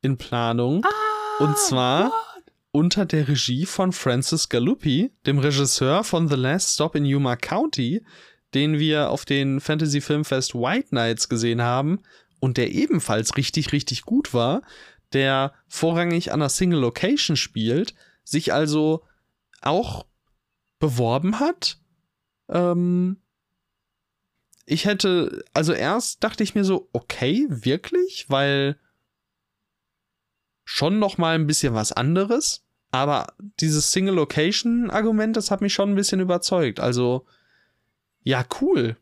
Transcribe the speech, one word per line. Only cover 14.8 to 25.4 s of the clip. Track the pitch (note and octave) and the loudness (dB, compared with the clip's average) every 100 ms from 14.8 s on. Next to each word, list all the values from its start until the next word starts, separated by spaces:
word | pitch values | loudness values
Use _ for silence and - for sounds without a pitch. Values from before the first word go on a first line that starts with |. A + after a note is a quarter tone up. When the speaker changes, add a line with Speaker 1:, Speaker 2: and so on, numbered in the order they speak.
| - _ _ | -20 _ _
Speaker 1:
der | C3+ C3+ C3+ C3+ _ _ | 0 2 0 -2 _ _
vorrangig | - E3 E3+ F3 E3+ - | -2 0 2 2 0 0
an | D3 | -2
einer | C#3+ | 0
Single | - F#3 E3 | 0 2 2
Location | B2 - F#3 D4 - D3 | 0 0 0 0 0 -2
spielt, | - - A2 C3+ A3+ - _ _ - | -2 -4 0 0 -2 -8 _ _ -6
sich | C#3+ - | -4 0
also | C#3+ D#3 D3+ D3+ D#3+ _ _ _ _ _ _ | 0 0 2 0 0 _ _ _ _ _ _
auch | B2+ E3+ - - - _ _ _ _ _ _ _ | -2 -2 -2 -8 -16 _ _ _ _ _ _ _
beworben | D#3 B2 A#2 B2+ F3+ A3 | -2 2 2 2 0 0
hat, | C#4+ F4 - - _ _ _ _ _ _ - | 0 0 -6 -8 _ _ _ _ _ _ -6
ähm, | F3 F3 F3 F3 F3+ F3+ G3 _ _ _ _ _ _ _ _ _ _ _ _ _ _ - | -2 0 2 2 2 0 -2 _ _ _ _ _ _ _ _ _ _ _ _ _ _ -4
ich | D#3 G3 | -2 0
hätte, | G3+ G3 F3+ - - | 2 2 2 0 -4